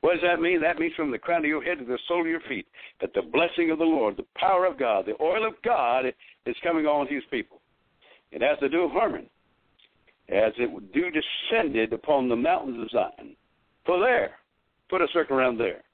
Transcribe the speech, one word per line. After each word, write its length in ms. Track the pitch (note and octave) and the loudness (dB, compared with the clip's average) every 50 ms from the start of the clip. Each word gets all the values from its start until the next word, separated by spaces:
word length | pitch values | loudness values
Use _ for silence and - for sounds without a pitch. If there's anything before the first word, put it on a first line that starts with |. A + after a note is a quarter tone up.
What 120 | - D3+ F3+ | 4 2 2
does 80 | E3 E3+ | 2 2
that 180 | F3 F3 E3 | 2 2 2
mean? 180 | E3 F3 F#3 E3+ | 2 2 2 2
That 180 | D#3 E3 E3+ D3 | 2 0 0 0
means 140 | D#3+ E3+ D#3+ | -2 -4 -2
from 160 | - D#3+ D3 | -4 -4 -4
the 80 | B2 G#2+ | -4 -6
crown 220 | - - E3+ E3+ | -2 -2 -2 0
of 40 | D#3 | 0
your 180 | D3 D#3 D3+ A#2+ | 0 -2 -2 -2
head 140 | E3+ F3+ D3+ | -4 -6 -6
to 80 | B2+ | -4
the 140 | A#2 B2+ A#2+ - - | -6 -6 -6 -4 -2
sole 140 | F3 F3 | -2 -2
of 60 | E3+ E3 | 0 -2
your 140 | E3 E3 C#3+ - | -2 -4 -6 -8
feet, 180 | C3+ G2 F2 _ _ - - - _ _ | -8 -8 -8 _ _ -20 -20 -20 _ _
that 120 | - F#2+ - | -8 -4 -2
the 80 | G2+ | -4
blessing 480 | F2+ D#2 - C#3 E3+ E3+ - - E3+ D#3+ | -4 0 0 0 0 0 0 0 0 0
of 80 | D#3+ D3+ | 2 2
the 80 | E3 | 2
Lord, 320 | E3 D#3+ C#3+ A#2+ G#2+ G2+ - | 2 2 4 2 0 -2 -4
the 80 | - _ _ | -12 _ _
power 300 | - F3 F#3+ G3 F3+ F3+ | -2 2 2 4 4 2
of 140 | F#3 D3+ C3 | 2 0 0
God, 260 | C3 A#2 G#2+ G2 F#2 | 0 2 2 0 0
the 160 | G2 G#2 - D#3 | -2 -4 -2 0
oil 240 | D#3+ F3+ A3 A3 G#3+ | 0 0 0 -2 -4
of 60 | - - - | -6 -4 -2
God 420 | A#3 A#3+ F3+ C3 A#2+ A#2+ C3 B2+ C3 - _ - - - _ _ | 0 2 2 2 2 2 2 0 -2 -6 _ -20 -20 -20 _ _
is 100 | B2 A#2 - - | -8 -8 -4 -2
coming 220 | E3+ E3+ D#3+ D3+ | 0 0 2 2
on 220 | D3+ D3 D3 C#3+ C3 | 2 2 2 0 -2
his 160 | D3 C3+ - - | -4 -6 -6 -6
people. 320 | - A#2+ - _ - - _ _ _ _ _ _ _ _ _ - - _ _ _ | -6 -6 -6 _ -14 -20 _ _ _ _ _ _ _ _ _ -20 -20 _ _ _
It 100 | - D#2 | -4 -2
has 160 | A2 C#3 D3 - | 0 0 2 2
to 100 | C#3+ C3+ | 0 0
do 140 | C#3+ E3+ F3+ | 2 2 0
with 100 | D#3 B2+ | 2 2
Hermon, 360 | F#3 A3+ F#3+ B2 F2+ - - _ _ _ _ _ _ _ _ _ _ _ _ _ _ _ _ _ _ _ - | 0 0 0 -2 -4 -10 -14 _ _ _ _ _ _ _ _ _ _ _ _ _ _ _ _ _ _ _ -2
as 240 | - G2 A2 A2 G#2+ A#2+ | 2 2 2 2 2 -2
it 360 | A#2+ A2+ - A#2 G#2+ F#2+ F#2+ | -4 -4 -4 -8 -14 -4 -2
do 180 | C#3 F3 F3+ | -2 -2 0
descended 840 | D#3 D#3 D3+ - - - - - A3+ A3+ A3 D3+ - A2+ A2+ A2 A2+ | -2 -2 -2 -2 -8 -8 -4 0 0 2 2 2 2 0 0 0 -2
upon 360 | A2 - - D3+ C#3 B2+ B2+ | -6 0 2 2 2 4 2
the 60 | A#2+ | 0
mountains 460 | A#2 B2+ D#3+ F3+ F3 - C3+ B2 A2+ | 2 2 2 0 0 -2 -6 -8 -8
of 80 | A2+ A2 | -8 -2
Zion. 460 | - A#2 F#2+ - - - - - - _ _ _ _ _ _ _ _ _ _ | 0 0 0 0 -4 -14 -20 -20 -20 _ _ _ _ _ _ _ _ _ _
For 140 | - F3+ F3+ | 0 2 4
there, 320 | G3+ B3+ B3 G3+ - - - - _ _ _ _ _ _ _ _ _ _ | 4 4 4 2 0 -2 -6 -14 _ _ _ _ _ _ _ _ _ _
put 120 | - F#3 | 0 0
a 60 | E3+ C#3+ - | 0 2 2
circle 240 | E3+ D3+ - C3+ C3 | 0 0 2 2 2
around 220 | C3 B2+ A#2+ A2+ | 2 2 2 2
there. 240 | A#2 G2 E2 - - _ | -2 -2 -2 -6 -14 _